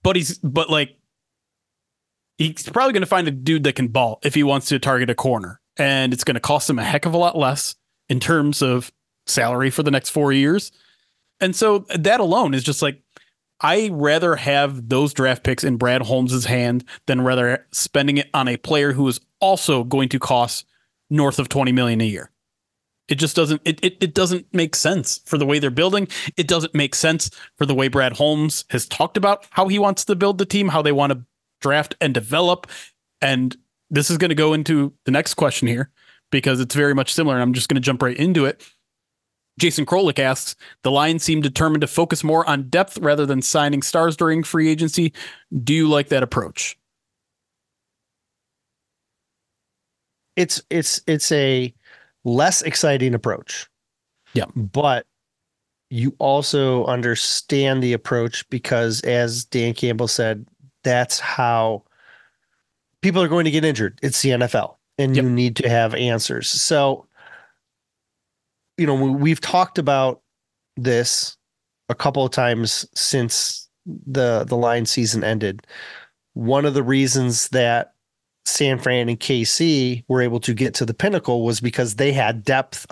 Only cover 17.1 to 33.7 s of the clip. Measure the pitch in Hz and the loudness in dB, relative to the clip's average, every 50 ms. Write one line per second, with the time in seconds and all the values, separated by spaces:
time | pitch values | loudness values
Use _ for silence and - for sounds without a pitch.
17.1 | 131 127 127 127 127 127 123 120 127 131 - _ - - - - - 143 139 143 | 0 2 2 2 2 2 2 0 0 -2 -6 _ -6 -6 -4 0 0 0 2 2
18.1 | 143 143 139 - - 143 131 127 120 117 - - 156 147 143 143 135 131 139 131 | 2 0 0 0 -2 0 0 0 -2 -4 -2 0 0 2 2 2 2 2 0 0
19.1 | 120 - - _ _ - 196 190 196 180 - - 147 127 120 123 131 135 135 127 | 0 -2 -8 _ _ 0 2 2 2 2 2 0 0 0 0 0 0 0 0 0
20.1 | - 127 - - 135 120 120 117 - - - _ _ _ _ _ _ _ _ - | -2 -2 0 0 2 2 2 0 -4 -8 -12 _ _ _ _ _ _ _ _ -2
21.1 | 147 151 143 139 - - 127 117 - 139 135 127 123 127 123 120 117 113 113 107 | 0 2 2 2 0 -2 -2 -2 0 0 2 2 2 2 2 2 2 0 0 -2
22.1 | 101 80 69 - _ _ _ _ _ _ _ _ _ _ _ _ _ _ _ - | -2 -6 -10 -14 _ _ _ _ _ _ _ _ _ _ _ _ _ _ _ -4
23.1 | 147 139 160 147 - 170 160 147 156 147 - 170 156 - - 185 185 - 185 170 | -2 -2 -2 0 2 0 0 2 0 -2 -2 -4 -2 -2 -2 -4 -2 -2 -4 -2
24.1 | 147 190 185 170 185 175 - _ - 180 165 156 - - - 156 190 185 123 - | 0 0 0 0 0 -4 -4 _ -2 -2 -2 -2 -2 -2 0 0 0 -2 -2 -4
25.1 | - - _ - - 147 147 139 147 151 143 135 123 135 170 190 190 208 196 - | -8 -8 _ -4 -2 0 0 2 0 0 0 0 0 2 2 2 2 0 -2 -2
26.1 | - - - - - - 165 143 185 165 156 165 - 147 143 135 - - - 160 | -6 -8 -10 -6 -4 -4 -2 0 0 0 -2 -2 0 -2 0 0 -2 0 0 0
27.1 | 160 175 - - - - - - _ - 147 139 139 127 135 135 123 139 131 127 | 0 0 -4 -6 -10 -14 -20 -12 _ -4 -2 0 0 0 0 2 2 2 0 0
28.1 | 110 101 147 151 151 151 151 156 - - - - - 120 - - - - - 175 | 0 0 0 2 2 0 0 -2 -2 -6 -6 -4 -4 -4 -4 -4 -2 -2 -2 -2
29.1 | - 208 185 202 202 202 - - - - 190 190 196 208 202 196 190 - - - | 0 2 2 2 2 0 -4 -4 0 0 2 2 2 2 2 2 0 0 -2 -2
30.1 | 202 175 196 202 202 185 202 190 - 202 202 185 143 160 147 147 143 139 143 139 | 0 2 2 0 0 0 -2 0 0 0 2 2 2 2 2 2 2 2 2 0
31.1 | 135 127 123 - _ _ _ _ _ _ - 139 143 151 147 - - - 170 143 | 0 -4 -8 -14 _ _ _ _ _ _ 0 0 2 2 0 -2 -4 -2 -2 0
32.1 | 127 123 107 110 139 160 180 175 180 175 - - - - - - _ _ _ _ | 0 -2 -2 -2 0 2 2 2 0 0 -4 -10 -18 -20 -20 -20 _ _ _ _
33.1 | _ _ - 139 135 127 127 127 - - _ _ | _ _ -2 0 0 0 -2 -2 -4 -8 _ _